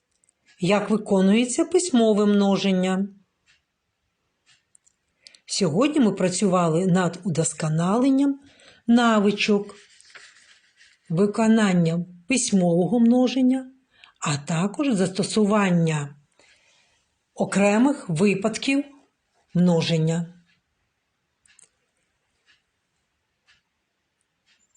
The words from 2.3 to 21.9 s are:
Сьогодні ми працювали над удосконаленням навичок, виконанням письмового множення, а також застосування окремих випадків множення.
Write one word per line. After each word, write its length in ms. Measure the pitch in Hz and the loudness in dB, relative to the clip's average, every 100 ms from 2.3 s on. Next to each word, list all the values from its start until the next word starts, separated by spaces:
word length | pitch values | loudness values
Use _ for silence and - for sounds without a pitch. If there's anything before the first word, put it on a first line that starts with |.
| 202 196 185 196 185 185 185 202 - _ _ _ _ _ _ _ _ _ _ _ _ _ _ _ _ _ _ _ _ - _ - | 2 2 0 0 -2 -2 -2 -6 -10 _ _ _ _ _ _ _ _ _ _ _ _ _ _ _ _ _ _ _ _ -20 _ -10
Сьогодні 540 | - 180 156 294 302 | -4 -2 0 0 2
ми 120 | 214 | 0
працювали 760 | - 185 180 202 180 170 160 190 | 0 -2 0 0 2 2 0 0
над 340 | 180 175 - | 0 0 -4
удосконаленням 1160 | 208 151 156 - 156 156 175 220 277 269 285 277 - _ - - - | -6 -4 -4 -4 -4 -2 0 0 2 2 0 -4 -10 _ -20 -8 2
навичок, 880 | 240 233 214 202 202 - 202 202 - _ _ - - - _ _ _ _ _ _ _ - | 4 4 2 2 0 0 -2 -2 -16 _ _ -20 -20 -20 _ _ _ _ _ _ _ -6
виконанням 1000 | 165 208 208 220 226 202 180 165 170 175 - - | -2 0 2 2 4 4 2 2 -2 -6 -10 -4
письмового 720 | 233 - 196 175 170 165 240 | -2 0 0 2 2 2 2
множення, 720 | 233 247 254 254 254 262 - - _ _ _ _ | 4 4 2 0 0 0 -6 -20 _ _ _ _
а 160 | 165 143 | -8 -6
також 560 | - 165 202 202 285 | -4 -4 -4 -2 -2
застосування 1200 | 202 185 185 180 220 202 214 196 175 160 151 143 - _ _ _ _ _ _ _ _ _ _ _ | 0 -2 -4 -4 -2 0 2 2 0 0 -2 -6 -14 _ _ _ _ _ _ _ _ _ _ _
окремих 760 | - 196 190 202 214 269 277 - | -8 -4 0 2 2 2 0 -6
випадків 760 | 156 208 190 220 220 - 277 - - _ _ _ _ _ 170 | -2 0 0 -4 -6 -4 -4 -4 -12 _ _ _ _ _ 0
множення. 880 | 180 165 143 165 160 170 170 - _ _ _ _ _ _ _ _ _ _ _ _ _ _ _ | 2 0 0 0 0 -2 -6 -14 _ _ _ _ _ _ _ _ _ _ _ _ _ _ _